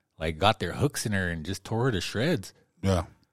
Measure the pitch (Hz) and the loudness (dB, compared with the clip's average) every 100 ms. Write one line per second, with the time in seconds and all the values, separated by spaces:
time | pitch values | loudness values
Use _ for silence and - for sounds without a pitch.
0 | _ - 80 78 98 110 87 - 147 - | _ -6 -4 2 2 2 -2 0 0 0
1 | 117 101 90 82 78 98 - 113 131 101 | -2 0 0 -2 -4 -8 -4 0 0 0
2 | - 101 139 147 95 - _ _ 98 92 | -2 -2 0 0 -4 -16 _ _ 2 2
3 | 87 - _ | 0 -10 _